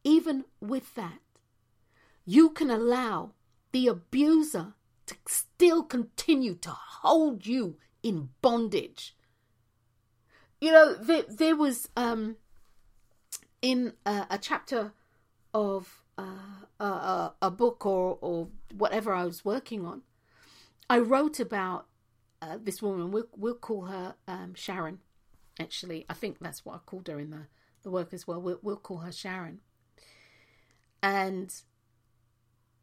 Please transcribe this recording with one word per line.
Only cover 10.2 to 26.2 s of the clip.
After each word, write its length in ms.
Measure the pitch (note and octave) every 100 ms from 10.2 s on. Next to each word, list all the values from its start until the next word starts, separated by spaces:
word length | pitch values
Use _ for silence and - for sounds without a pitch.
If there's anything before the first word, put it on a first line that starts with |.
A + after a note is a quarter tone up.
| _ _ _ -
You 120 | D#4
know, 220 | D#4+ D#4 -
there, 280 | A3+ D#4+ -
there 260 | G#3+ D#4+ D4+
was, 340 | D4 A#3+ - B3
um, 420 | A#3 A3+ A3 A3 _ - - _ _ _ _ _ _ - _ -
in 320 | B3+ B3+ B3 - G3+
a, 200 | G#3 -
a 60 | G3+
chapter 540 | - D#4 - A#3+ G#3 - _ _ _ _ _
of, 500 | G#3+ G#3 G3 F#3 - _ -
uh, 440 | F#3+ F#3+ G3 G3 - -
a, 40 |
a, 520 | G3+ F#3 F#3+ F#3 E3 -
a 80 | F#3+
book 340 | F#3 A#3+ A#3 G3+
or, 320 | F#3+ F#3 -
or 260 | - E3+ E3+ - - G3+
whatever 380 | - G#3+ G#3+
I 120 | F3+ F3
was 200 | E3+ G3+
working 400 | B3 - G#3+ F3
on, 160 | C4 - _ _ _ - - - _ -
I 100 | A#3+
wrote 400 | A3+ C4+ D4+ D4+
about, 480 | G#3 G#3 F#3 F3+ - _ _ _ _ _ D#3+
uh, 120 | F#3+
this 200 | G#3+ F#3+
woman. 300 | G#3 F#3+ F3
We'll, 160 | G#3 A#3 -
we'll 200 | A3 A#3+
call 300 | - G#3 F3+
her, 300 | F#3+ F#3 - -
um, 260 | F#3 F3+ F3+
Sharon. 440 | - F#3 D#3+ F#3+ _ _ _ _ _ -
Actually, 460 | E3 - F3+ D#3+ -
I 40 |
think 240 | D#3+